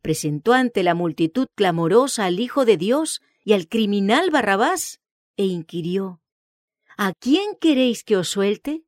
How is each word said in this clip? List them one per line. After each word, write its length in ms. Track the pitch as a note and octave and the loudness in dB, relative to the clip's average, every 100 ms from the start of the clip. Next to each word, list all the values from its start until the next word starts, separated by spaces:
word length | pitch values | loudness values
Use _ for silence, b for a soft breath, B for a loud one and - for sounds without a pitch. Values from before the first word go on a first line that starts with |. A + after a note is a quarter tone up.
Presentó 520 | D#3+ D#3 D#3 D3 G#3+ | -4 -4 -4 -2 2
ante 280 | B3+ B3+ G#3 | 2 2 0
la 140 | F3 E3+ | 0 0
multitud 520 | F3 D#3 D#3+ B3 C4 - | -2 -2 -2 -2 -6 0
clamorosa 680 | F#3+ E3 E3 G#3+ C4+ - F#3+ | 0 2 2 2 2 -2 -2
al 140 | F3+ | -2
Hijo 260 | B3 C#4+ A#3+ | -2 0 2
de 120 | F#3 | 2
Dios 440 | F#3+ C#4 D#4+ - _ _ | 2 0 -2 -8 _ _
y 100 | - | 0
al 140 | G#3 E3 | 0 0
criminal 640 | A3+ G#3+ G3+ G3 B3+ F#4 | -2 0 0 2 2 2
Barrabás, 720 | D4+ G#3 G3 C4+ F#4 - - _ _ _ - | 0 0 0 0 -2 -6 -14 _ _ _ -4
e 80 | G3 | -4
inquirió: 760 | F3+ D#3+ F3 E3+ F#3 F#3+ F3 _ _ _ _ _ _ b - | -4 -8 -8 -4 -4 -6 -12 _ _ _ _ _ _ b -6
"¿A 160 | G3 | -4
quién 420 | E3+ A#3 E4 G#4 G4 | -4 0 0 0 0
queréis 440 | E4 C4 B3+ A3+ | 2 4 2 0
que 140 | - G3+ | 0 0
os 100 | E3+ | 0
suelte? 560 | G3+ G3 G#3+ C#4+ D#4 | -2 -2 -2 -6 -8